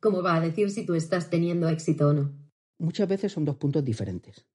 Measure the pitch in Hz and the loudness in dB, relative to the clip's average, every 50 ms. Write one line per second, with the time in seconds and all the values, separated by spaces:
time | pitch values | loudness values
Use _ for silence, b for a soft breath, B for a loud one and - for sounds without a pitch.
0 | - 220 190 180 180 180 165 165 165 165 156 214 208 196 196 - - 180 175 165 | 0 0 0 2 2 2 2 2 2 0 0 0 0 0 0 -4 -2 0 0 0
1 | 156 - 185 180 160 - 175 165 170 175 175 175 165 160 160 160 - - 147 143 | 0 0 -2 -2 -2 0 0 0 2 2 0 0 2 0 0 0 0 0 2 4
2 | 147 147 151 143 143 - - - - _ _ _ _ _ _ - 170 160 - - | 4 4 4 2 0 -2 -4 -10 -20 _ _ _ _ _ _ -4 -4 -4 -2 0
3 | 202 180 196 196 - 196 - 156 151 143 143 - - 143 139 156 139 127 107 - | 0 0 0 -2 -2 -4 -2 -2 -2 -2 -2 -2 -2 0 0 0 0 -2 -2 -4
4 | 110 95 90 87 - - - - _ _ _ | -4 -6 -6 -8 -10 -14 -20 -20 _ _ _